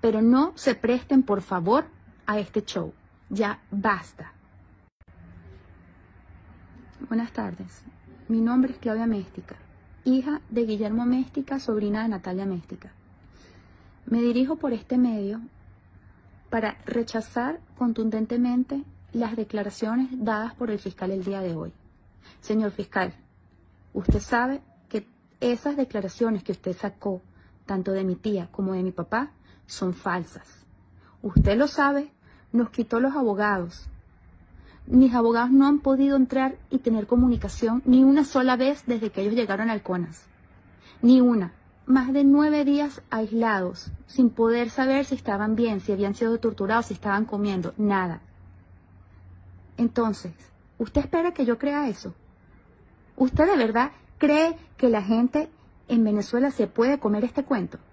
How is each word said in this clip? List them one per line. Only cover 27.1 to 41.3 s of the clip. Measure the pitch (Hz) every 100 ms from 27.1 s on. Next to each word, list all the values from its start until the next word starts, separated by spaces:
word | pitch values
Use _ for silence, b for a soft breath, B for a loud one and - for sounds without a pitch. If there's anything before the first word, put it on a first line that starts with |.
| 185 - b b b -
tanto | 196 185
de | 190
mi | 190 175
tía | 214 202 175
como | - 190
de | 185
mi | 185
papá, | 180 170 220 294 _ b b b
son | - 185
falsas. | 175 - 180 165 - - - _ - _ b b b
Usted | 220 - 202 214
lo | 285
sabe, | - 277 277 294 _ b b b
nos | 233 226
quitó | - 220 233
los | 262 285
abogados. | 247 196 208 196 175 - - - - _ - - - b b b -
Mis | 247 262
abogados | 240 226 233 247
no | 269 277
han | 294
podido | 277 269 277 277
entrar | 254 262 262 269 -
y | 262
tener | - 220 208
comunicación | 240 254 233 190 - 233 240 254
ni | 254
una | 269 277 285
sola | 269 254 247
vez | 262 285 -
desde | 233 214
que | -
ellos | 196 233
llegaron | 214 196 226
al | 214
conas. | - 180 165 160 - _ - - - b b b
Ni | 240 254
una. | 247